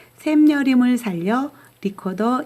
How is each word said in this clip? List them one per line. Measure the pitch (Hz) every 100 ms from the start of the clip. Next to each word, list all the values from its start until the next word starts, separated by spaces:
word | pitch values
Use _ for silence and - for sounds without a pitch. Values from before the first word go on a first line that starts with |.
| - _
샘여림을 | 311 302 302 285 269 254 247 247
살려 | 220 170 180 247 285 - - _
리코더 | 196 196 190 185 226 254